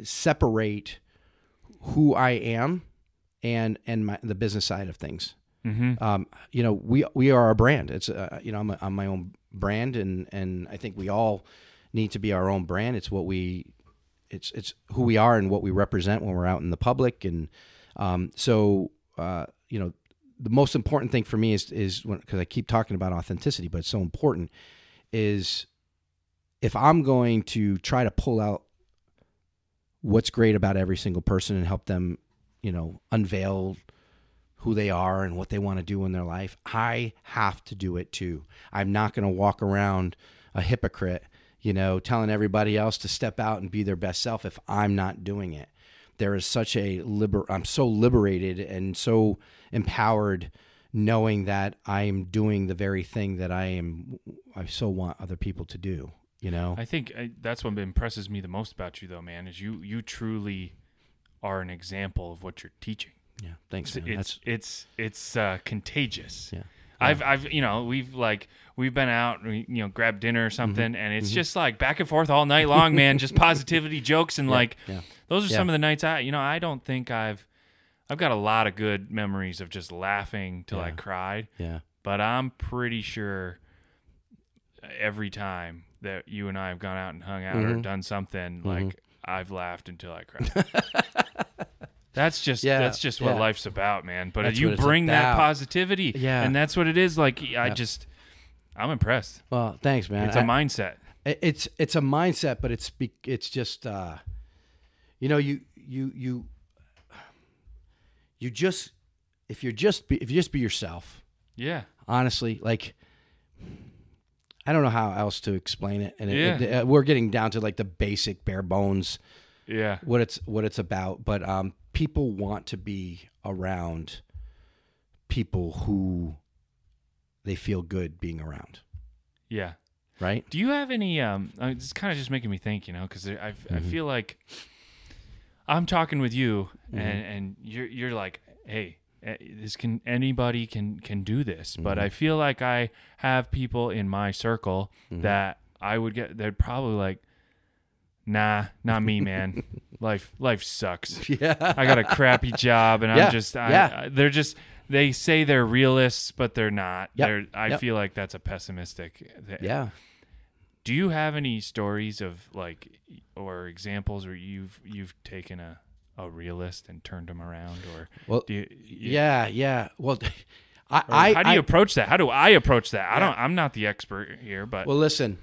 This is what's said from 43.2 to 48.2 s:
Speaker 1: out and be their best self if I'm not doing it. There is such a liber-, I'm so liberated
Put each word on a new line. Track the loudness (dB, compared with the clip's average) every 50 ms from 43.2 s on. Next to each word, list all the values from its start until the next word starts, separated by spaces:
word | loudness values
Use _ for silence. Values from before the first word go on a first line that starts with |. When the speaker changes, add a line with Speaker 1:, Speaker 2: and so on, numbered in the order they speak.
| -4 -4 -2 -2
Speaker 1:
out | -2 -2 -2 -4
and | -6 -4
be | -2 -2 0
their | 0 0 -2
best | -2 -4 -4 -2
self | -4 -4 -4 -4 -6
if | -8 -12 -12 -8 -4
I'm | 0 2 2 2 2
not | 2 0 -2 -4 -6 -8
doing | -6 -6 -6 -6 -6 -8
it. | -10 -14 _ _ _ _ -20 -20 -20 -20 _ _ -2
There | -2 0 0
is | 0 -2
such | -2 0 0 0 0 0
a | -2 0 -2 -2 -4
liber-, | -4 -4 -2 0 0 2 0 0 0 0
I'm | -4 -4 -4
so | -4 0 2 2 2
liberated | 4 6 6 6 6 6